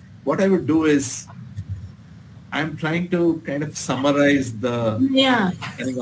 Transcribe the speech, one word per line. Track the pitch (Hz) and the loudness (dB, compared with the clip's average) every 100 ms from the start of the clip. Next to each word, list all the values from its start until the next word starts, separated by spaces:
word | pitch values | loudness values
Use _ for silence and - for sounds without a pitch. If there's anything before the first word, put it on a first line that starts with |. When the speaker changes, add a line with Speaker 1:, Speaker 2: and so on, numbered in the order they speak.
| - - | -18 -8
Speaker 1:
what | - - | -4 0
I | 196 | 2
would | 185 127 | 2 2
do | 160 | 2
is | 156 147 123 - - - - - - - - - - - - - - | 4 2 0 -8 -12 -16 -16 -12 -10 -10 -12 -18 -20 -20 -20 -20 -8
I'm | 135 160 151 | -6 -4 -4
trying | 156 165 180 | -4 -2 0
to | 175 170 156 - | 2 2 0 -2
kind | 143 | -6
of | 151 - | -6 -6
summarize | - 127 143 143 143 143 113 110 | -4 0 2 4 4 4 0 -4
the | 240 240 113 110 269 | -2 0 0 2 2
Speaker 2:
Yeah. | 262 269 240 185 | 4 4 4 2
Speaker 1:
understanding | - - - 131 127 | -2 -8 -8 -6 -4